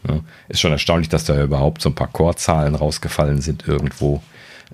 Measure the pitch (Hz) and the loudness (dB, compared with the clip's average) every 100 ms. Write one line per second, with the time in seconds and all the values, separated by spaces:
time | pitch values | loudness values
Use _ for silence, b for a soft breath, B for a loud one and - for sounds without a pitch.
0 | - 78 B B B - 87 73 - 85 | -4 -4 B B B -2 0 2 2 2
1 | 80 82 - 71 71 69 71 78 78 71 | 2 0 2 2 2 2 0 0 -2 -2
2 | - - 82 82 - 80 73 76 76 - | -4 0 0 0 0 2 2 0 0 -2
3 | 78 - 76 71 73 69 - 73 71 - | -4 0 0 0 -2 -4 -2 -2 -2 -2
4 | 71 71 B B B B B | 0 0 B B B B B